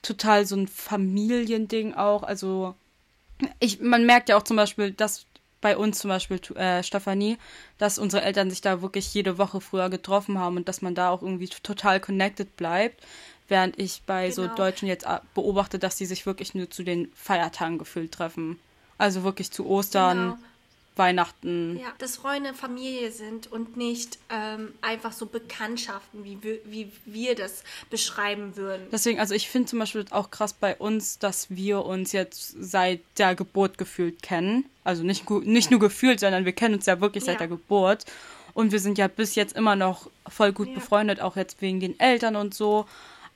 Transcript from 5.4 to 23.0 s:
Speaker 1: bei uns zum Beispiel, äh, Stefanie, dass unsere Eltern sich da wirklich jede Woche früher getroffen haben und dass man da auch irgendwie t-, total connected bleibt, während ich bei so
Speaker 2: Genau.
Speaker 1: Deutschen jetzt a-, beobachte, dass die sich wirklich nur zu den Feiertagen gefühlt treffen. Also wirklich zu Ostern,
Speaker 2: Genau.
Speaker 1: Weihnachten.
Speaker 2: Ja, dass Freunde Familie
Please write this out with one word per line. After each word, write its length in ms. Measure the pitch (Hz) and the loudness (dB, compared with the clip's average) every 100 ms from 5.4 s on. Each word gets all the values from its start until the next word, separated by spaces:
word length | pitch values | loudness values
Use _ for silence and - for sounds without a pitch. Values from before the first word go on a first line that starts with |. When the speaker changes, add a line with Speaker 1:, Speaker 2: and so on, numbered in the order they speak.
| _ _ | _ _
Speaker 1:
bei 160 | 214 202 | 2 4
uns 220 | 214 202 | 2 0
zum 100 | 202 | -2
Beispiel, 320 | 185 - 185 - - | -2 -2 -6 -8 -4
äh, 260 | 185 180 | 0 0
Stefanie, 540 | 185 202 196 196 208 226 - - - _ | 0 -4 -2 0 0 -2 -8 -20 -20 _
dass 220 | 208 - | -2 0
unsere 240 | 208 196 | 0 0
Eltern 240 | - 202 190 | 2 2 0
sich 140 | 180 | 0
da 180 | 202 185 | 0 0
wirklich 320 | 190 196 190 | -2 -6 -4
jede 240 | 208 190 180 | -2 -2 0
Woche 240 | 196 196 | -2 -2
früher 300 | - 190 185 | -4 -2 -2
getroffen 480 | 185 190 196 202 196 | -2 0 0 2 -2
haben 180 | 180 180 | -2 -2
und 120 | 175 | -4
dass 120 | 185 | -6
man 140 | 180 | -4
da 160 | 175 180 | 0 0
auch 100 | 180 | 0
irgendwie 280 | 185 185 185 | -4 -6 -8
t-, 100 | - | -12
total 380 | - 202 208 190 | -10 0 2 2
connected 560 | - 196 196 202 196 - | 2 0 0 -2 -10 -6
bleibt, 480 | 170 175 233 - - - - - _ | -2 0 0 -2 -20 -20 -20 -20 _
während 300 | 190 185 - | 2 2 -2
ich 220 | 196 - - | -6 -6 -4
bei 240 | 190 185 | -2 -2
so 100 | 180 | -2
Speaker 2:
Genau. 140 | 180 | -4
Speaker 1:
Deutschen 340 | 175 190 185 196 | 0 0 0 -4
jetzt 180 | 180 - | -4 -2
a-, 140 | 170 - | -4 -4
beobachte, 440 | - 196 196 196 190 | -2 0 2 0 -2
dass 180 | 190 - | -4 -4
die 100 | 185 | -6
sich 180 | 185 | -6
wirklich 300 | - 190 196 | -6 -6 -6
nur 160 | 190 180 | -6 -8
zu 120 | - | -8
den 300 | 180 175 175 | -4 -2 -4
Feiertagen 640 | - - 185 165 - 165 165 | -10 0 0 0 -2 -4 -4
gefühlt 340 | 151 175 165 | -6 -8 -8
treffen. 460 | - 165 165 160 175 _ _ _ _ | -6 -6 -6 -8 -10 _ _ _ _
Also 260 | 208 190 | 0 2
wirklich 280 | 185 196 185 | -2 -4 -8
zu 160 | - - | -8 0
Ostern, 500 | 196 196 196 185 180 185 | 0 2 4 4 4 0
Speaker 2:
Genau. 80 | 233 - _ _ _ _ - | -4 -14 _ _ _ _ 2
Speaker 1:
Weihnachten. 840 | 185 180 170 - 170 175 170 175 | 4 4 0 -2 -4 -2 -2 -6
Speaker 2:
Ja, 120 | 254 - | -10 -12
dass 180 | 262 - | -12 -8
Freunde 360 | 269 285 277 | -4 -4 -6
Familie 580 | 262 262 247 262 254 | -8 -10 -8 -8 -6